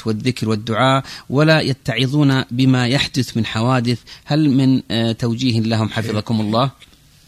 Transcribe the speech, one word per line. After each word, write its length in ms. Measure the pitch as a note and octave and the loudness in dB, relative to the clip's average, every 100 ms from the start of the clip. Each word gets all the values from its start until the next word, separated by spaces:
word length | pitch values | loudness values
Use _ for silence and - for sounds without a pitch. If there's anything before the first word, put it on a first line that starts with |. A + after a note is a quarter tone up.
| A2+ | -4
والذكر 440 | A2 B2+ B2 A2 | -4 -4 -2 -2
والدعاء 540 | A2 A2+ G#2+ C3 C3+ - - - | -2 -2 0 2 0 -2 -12 -4
ولا 320 | B2+ D#3 D#3 | 0 2 2
يتعظون 840 | G#2 C3 - A2+ C3 D3 C#3 C3 - | 0 -4 -2 0 0 2 2 2 0
بما 360 | B2 C3 B2+ A#2+ | 0 2 4 2
يحدث 500 | - - C#3 A#2+ A#2 | 0 -2 -4 -4 -4
من 80 | G#2+ | -4
حوادث، 520 | A2+ A#2+ B2+ A#2+ A#2 - - - | -2 0 0 0 -4 -6 -16 -4
هل 240 | D3 D3+ | 0 2
من، 320 | C3 C3 C3 - | 4 4 2 0
آه، 200 | A2+ A#2 | -2 -2
توجيه 480 | A2+ A#2+ A2+ C3 A2+ | -2 -4 -2 -2 0
لهم 300 | A2+ A2 G#2+ | 0 0 -2
حفظكم 520 | A#2 A2 G#2+ - A2 | -4 -4 -4 -2 -2
الله؟" 300 | G#2 A2+ C3+ - - _ _ _ | 0 0 0 -4 -18 _ _ _